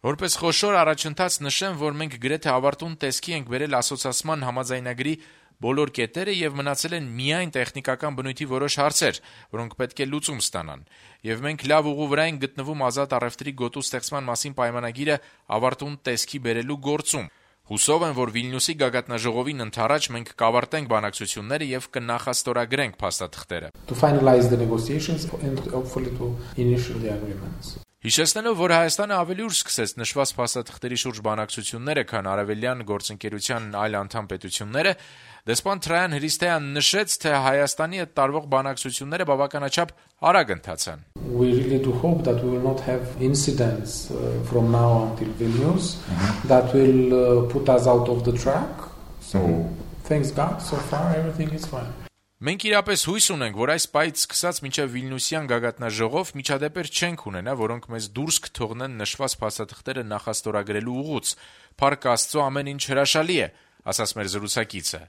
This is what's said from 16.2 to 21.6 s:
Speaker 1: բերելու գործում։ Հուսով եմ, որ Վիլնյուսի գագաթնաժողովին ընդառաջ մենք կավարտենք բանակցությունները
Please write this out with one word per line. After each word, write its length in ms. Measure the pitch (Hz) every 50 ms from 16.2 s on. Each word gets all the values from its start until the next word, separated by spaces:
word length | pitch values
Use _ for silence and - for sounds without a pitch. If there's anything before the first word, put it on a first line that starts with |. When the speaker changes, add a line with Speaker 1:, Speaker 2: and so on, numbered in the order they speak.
| - - - 143 127
Speaker 1:
բերելու 340 | 117 117 117 117 131 147 139 131
գործում։ 420 | 143 147 151 - - - 143 101 76 _ _ _ _ _ _ _ _
Հուսով 360 | 107 104 - - 151 170 175
եմ, 100 | 160 139
որ 140 | 123 127 117
Վիլնյուսի 420 | 107 120 120 127 127 131 - - 165
գագաթնաժողովին 880 | 147 139 127 117 123 120 - 120 117 110 120 110 123 123 143 151 135 117
ընդառաջ 400 | 107 - 117 110 113 143 151 143 - 123
մենք 160 | 117 113 - -
կավարտենք 560 | - 117 113 117 123 120 - - 156 147 113 117
բանակցությունները 720 | 107 104 101 - - 110 95 - 110 101 110 139 156